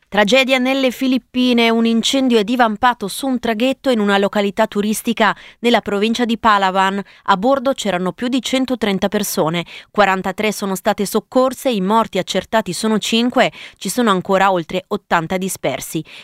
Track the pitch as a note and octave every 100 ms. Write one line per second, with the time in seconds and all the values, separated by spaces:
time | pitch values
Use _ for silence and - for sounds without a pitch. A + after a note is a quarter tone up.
0 | _ G3+ G#3 C4 C4 C4 B3+ C4+ C4 -
1 | C4 B3+ _ B3+ B3+ A#3 A#3 A3+ A3+ A3+
2 | - C4+ C4 A#3 G3+ B3 A3+ G#3 B3+ A#3
3 | G3 - C4+ B3+ A#3+ G#3+ B3+ C4 C4+ A#3
4 | G3+ G3 G3+ G#3 G3+ G#3 A3 G#3 G#3 G#3+
5 | - A3+ G#3 E3+ - - A#3 A3+ - G3+
6 | A3 A3+ A#3 A3+ A3+ G3+ F#3+ F#3+ F#3+ G3+
7 | - - - F#3+ B3 C4 B3+ B3+ G#3 F3+
8 | F#3 - B3 B3+ - C4 C4 B3 G#3 F#3+
9 | G3+ - G3 - D#3 E3+ D#3+ - - -
10 | F#3+ F#3+ F#3+ F#3 G#3+ - G3 F#3+ G#3+ G3+
11 | G3 A3 - B3+ C4 B3 C4+ G#3+ F#3+ A3+
12 | G#3+ F#3+ - F#3+ - A3 F#3 E3 A3 G#3+
13 | - A3+ B3 B3 F3 - - - G3+ B3
14 | A#3 F#3 - F#3+ G3 F3+ D#3+ F3+ - G3+
15 | - F3 D#3+ F#3+ F#3 - D3+ B2 - E3
16 | - -